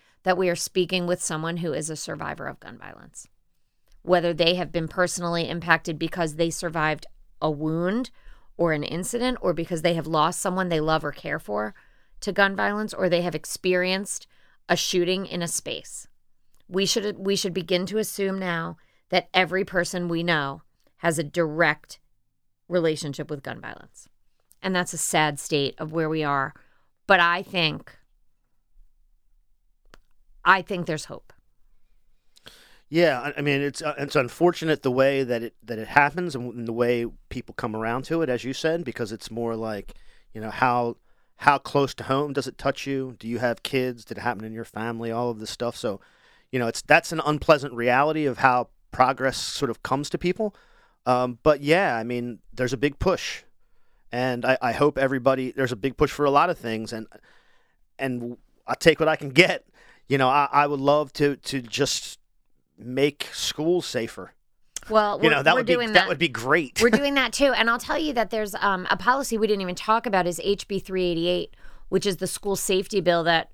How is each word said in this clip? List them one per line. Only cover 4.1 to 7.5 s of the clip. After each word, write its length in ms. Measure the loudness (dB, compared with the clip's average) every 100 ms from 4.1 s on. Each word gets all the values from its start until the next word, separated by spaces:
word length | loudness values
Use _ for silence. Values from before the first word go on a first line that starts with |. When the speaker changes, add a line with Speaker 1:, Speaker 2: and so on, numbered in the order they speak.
| 4 4
Speaker 1:
they 220 | 4 4
have 160 | 4 0
been 160 | -2 -2
personally 640 | 0 0 0 -2 -2 -2
impacted 500 | -4 2 2 2 -4
because 380 | -4 -2 -2 0
they 140 | -2
survived 540 | -2 -4 -2 0 -2 -8 -20 -20 -4
a 80 | -2